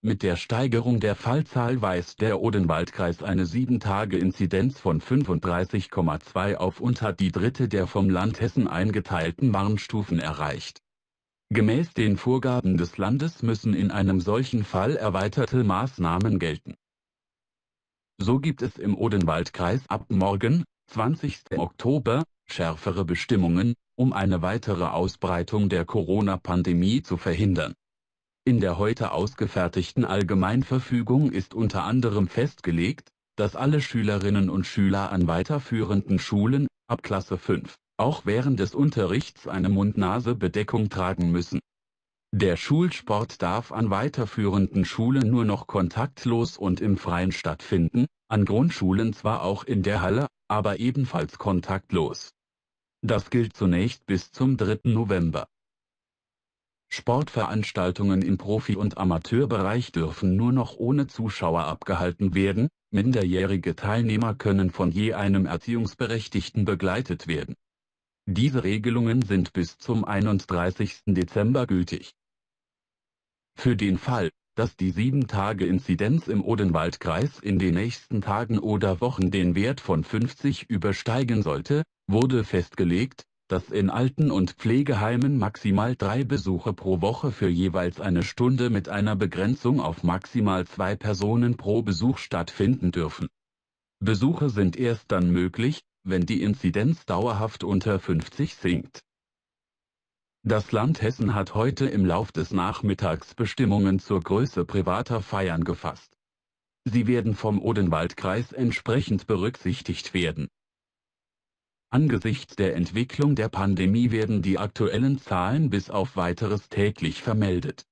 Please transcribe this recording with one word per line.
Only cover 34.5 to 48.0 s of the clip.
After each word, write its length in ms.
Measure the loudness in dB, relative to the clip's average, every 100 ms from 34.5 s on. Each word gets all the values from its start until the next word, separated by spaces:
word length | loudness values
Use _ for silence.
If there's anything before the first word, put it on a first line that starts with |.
| 0 -2
Schüler 460 | 2 2 2 0
an 140 | 0 2
weiterführenden 880 | 2 0 -2 -2 -2 0 0 2 -2
Schulen, 480 | 2 2 2 2 0 _ _
ab 160 | -6
Klasse 340 | -2 -4 -2 -6
fünf, 400 | -2 -2 -2 -18 _ -2
auch 260 | -2 0
während 340 | -2 0 2 0
des 160 | 0
Unterrichts 720 | 2 0 2 0 0 -4 -12 -8
eine 220 | -2 2
Mund-Nase-Bedeckung 1200 | 2 2 2 0 0 -2 -2 -2 -2 -2 0 0
tragen 420 | 0 -2 0 2
müssen. 300 | 2 0 -6 -8 _ _ _ _ _ _
Der 220 | 0 2 0
Schulsport 840 | 0 2 2 -2 -4 -2 -2 -4
darf 280 | -2 -2 -4
an 200 | -2 0
weiterführenden 960 | 0 0 -2 -4 0 0 2 2 2 0
Schulen 440 | 0 2 4 4
nur 140 | 4
noch 220 | 2 0 -2
kontaktlos 880 | 0 0 -2 -4 -4 -2 0 0 -2
und 240 | -2 0
im 160 | 0 0
Freien 360 | 0 0 0
stattfinden, 760 | -2 -6 -6 -2 0 2 2